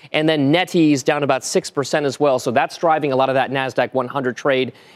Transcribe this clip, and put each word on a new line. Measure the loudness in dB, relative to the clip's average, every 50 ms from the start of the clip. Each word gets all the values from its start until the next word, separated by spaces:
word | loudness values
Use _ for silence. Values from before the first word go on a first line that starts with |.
| -10 -4
and | -2 0 0 2
then | 2 2 2 2 2
NetEase | 2 0 0 2 2 4 4 2 2 0
down | 0 0 0 0
about | 0 0 -2 -2
six | -2 -2 -2 -2 -4
percent | -6 -6 -4 -2 -2 -2 -2
as | -2 -2 0
well. | 0 2 2
So | 0 0 0
that's | 0 0 0 -2 -4
driving | -2 0 0 2 2 0 0
a | 0
lot | 0 2 2
of | 2
that | 0 0 -2
NASDAQ | -2 -4 -4 -4 -2 -2 -2 -2 -2
one | -4 -4
hundred | -4 -4 -4 -4 -4 -4
trade. | -2 0 0 0 0 0 -2 -6 -12 -20 -20 -20